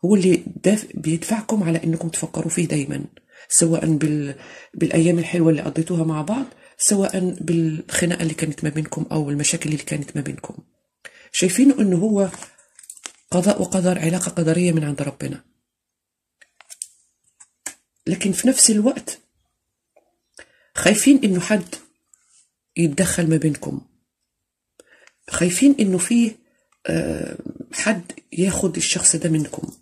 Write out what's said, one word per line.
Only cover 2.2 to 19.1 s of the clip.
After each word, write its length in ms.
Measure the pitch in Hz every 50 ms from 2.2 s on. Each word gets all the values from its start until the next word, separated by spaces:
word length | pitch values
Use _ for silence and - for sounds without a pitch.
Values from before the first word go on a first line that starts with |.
| - - - - 160 165
فيه 180 | - - 175 156
دايمًا، 380 | 156 151 139 139 147 139 143 - _ - _ _ _ - - _
سواء 360 | - - 170 165 165 156 160
بال-، 500 | 160 160 147 147 156 151 151 147 139 139 - - - - - - - _
بالأيام 460 | - 170 - - 170 160 170 175 170
الحلوة 300 | 165 - - 175 165 160
اللي 120 | 160 143
قضيتوها 420 | - 160 139 - 160 - 180 165 160
مع 180 | 160 160 151
بعض، 240 | 151 156 214 262 277 - - _ - - _ _
سواء 420 | - - 214 196 196 190 - 190 180 180 160 170
بالخناقة 800 | 156 160 170 165 165 160 156 156 - - - - - 170 170 170
اللي 120 | 170 160 156
كانت 300 | - - 156 147 - -
ما 60 | 151
بينكم 360 | 147 156 156 151 - - 160 -
أو 180 | - 156 151 143
المشاكل 400 | 147 143 147 - - 165 - 156
اللي 140 | 151 143 -
كانت 320 | - 156 151 143 - -
ما 60 | 151
بينكم. 340 | 139 147 139 - - - - - - _ _ _ _ _ _ _ _ - _ - - -
شايفينه 480 | _ - - 185 185 - 262 285 269 -
إنه 180 | 226 196 180 170
هو 320 | 185 220 214 202 196 185 - - - - _ _ _ _ _ _ - _ - - _ - _ _ _ _
قضاء 300 | - 180 175 202 208 -
وقدر، 380 | 190 180 - 190 175 180 180 180
علاقة 300 | 160 160 170 185 180 -
قدرية 420 | - - 170 156 160 175 180 180
من 120 | 165 165 151
عند 180 | 147 143 -
ربنا، 420 | 143 139 135 _ - 139 135 - _ _ _ _ _ _ _ _ _ _ _ _ _ _ _ _ _ _ _ _ _ _ _ _ - _ - _ - - _ _ _ _ _ _ _ _ _ _ - _ _ _ _ - - _ _ _ _ _ _ -
لكن 240 | 170 185 - 202
في 160 | 180 - - 233
نفس 240 | 262 262 - -
الوقت 480 | 220 208 208 247 311 - - -